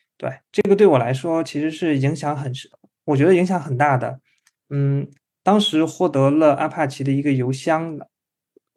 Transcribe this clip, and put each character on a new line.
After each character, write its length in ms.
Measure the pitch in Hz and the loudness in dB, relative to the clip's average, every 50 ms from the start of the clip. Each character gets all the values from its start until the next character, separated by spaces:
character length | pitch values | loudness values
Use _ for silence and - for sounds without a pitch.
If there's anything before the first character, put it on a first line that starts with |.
| _ _ _ | _ _ _
对， 160 | _ - 123 - - _ _ | _ -10 -10 -10 -12 _ _
这 120 | - 208 | -2 -2
个 120 | - 190 196 | 2 2 4
对 120 | 185 208 | 6 6
我 120 | 185 147 123 | 6 6 4
来 140 | 117 123 | 2 0
说 320 | 131 131 - - 160 165 160 | -2 -4 -4 -2 -2 -2 -4
其 160 | - - 147 | -4 -6 -6
实 100 | 151 160 | -6 -6
是 280 | 156 - 185 160 147 135 | -4 -4 -2 -2 0 0
影 180 | 131 143 165 | 0 -2 -2
响 200 | - 156 147 147 | -4 -4 -6 -6
很 160 | 135 143 131 | -6 -8 -8
深， 160 | 127 131 - - _ _ _ _ _ _ _ | -10 -10 -14 -18 _ _ _ _ _ _ _
我 120 | 151 143 | -2 2
觉 80 | 131 151 | 4 4
得 80 | 180 185 | 4 4
影 120 | 170 185 | 4 2
响 140 | 180 190 175 | 0 -2 -4
很 160 | 139 151 131 | -4 -4 -2
大 200 | 120 147 147 135 | 0 0 2 0
的。 220 | 120 117 117 131 - _ _ _ _ _ _ _ _ _ - | 0 -2 -6 -8 -12 _ _ _ _ _ _ _ _ _ -8
嗯， 380 | 143 143 139 139 139 143 139 - - _ _ _ _ _ - | -4 -2 -2 0 -2 -2 -4 -8 -12 _ _ _ _ _ 0
当 160 | 185 208 208 | 2 2 2
时 240 | 202 - 156 156 160 | 2 2 0 0 0
获 240 | 156 - - 185 165 | 0 0 -2 -2 0
得 220 | - 135 135 139 | 2 2 2 2
了 260 | 147 156 156 147 135 | 4 4 4 4 4
Apache 480 | - 156 151 - 170 151 135 - - 135 | 2 -2 -4 -2 -4 -4 -4 -4 -4 -4
的 80 | 139 | -2
一 100 | 135 139 | -2 0
个 80 | 143 147 | 0 0
邮 200 | 135 127 123 127 | 0 0 0 -2
箱， 460 | 131 131 - 165 156 160 165 165 151 139 - - _ _ _ _ _ _ _ _ _ _ _ _ _ | -4 -4 -2 -2 -2 -2 -2 -6 -10 -12 -16 -18 _ _ _ _ _ _ _ _ _ _ _ _ _